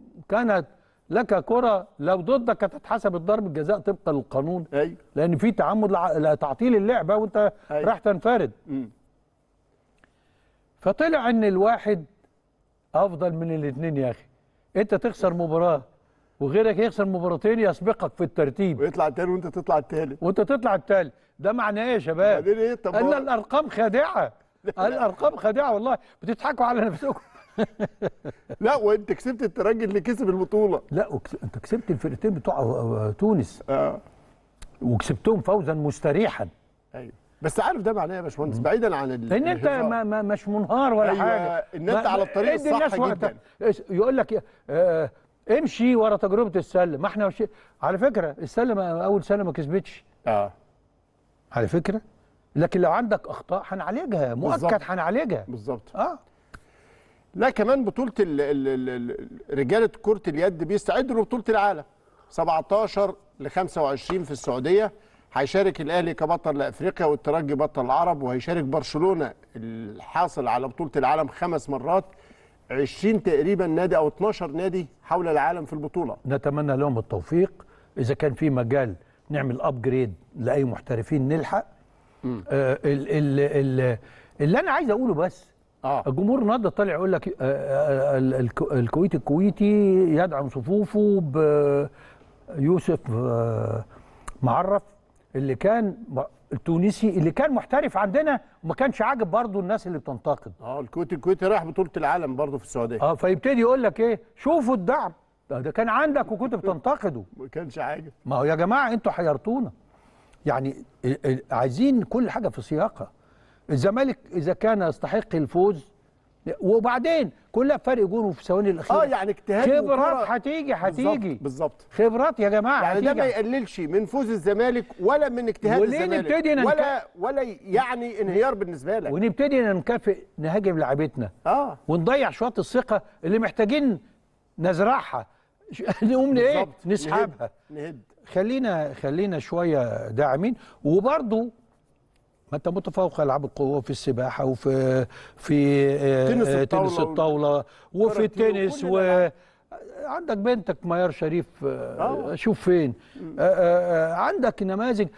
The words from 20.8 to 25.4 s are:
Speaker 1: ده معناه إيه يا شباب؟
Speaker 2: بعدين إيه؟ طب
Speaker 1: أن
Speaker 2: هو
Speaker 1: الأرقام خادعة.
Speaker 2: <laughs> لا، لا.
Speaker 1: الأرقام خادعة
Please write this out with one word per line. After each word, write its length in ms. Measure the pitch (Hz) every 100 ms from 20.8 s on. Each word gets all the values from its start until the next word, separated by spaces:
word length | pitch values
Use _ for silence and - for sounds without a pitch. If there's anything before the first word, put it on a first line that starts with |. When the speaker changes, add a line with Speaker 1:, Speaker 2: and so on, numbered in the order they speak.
| - 196 156 - _ _
Speaker 1:
ده 140 | 170
معناه 320 | 240 214 208
إيه 80 | 240
يا 60 | 233
شباب؟ 460 | 135 160 202 202
Speaker 2:
بعدين 140 | 175 220
إيه؟ 160 | 226
طب 200 | 240 180 -
Speaker 1:
أن 80 |
Speaker 2:
هو 80 | 262
Speaker 1:
الأرقام 560 | 285 269 240 208 277 302
خادعة. 640 | 208 226 226 320 349 135 - _
Speaker 2:
<laughs> 160 | _
لا، 80 | 196 196
لا. 100 | 202
Speaker 1:
الأرقام 480 | 262 226 185 294
خادعة 380 | 277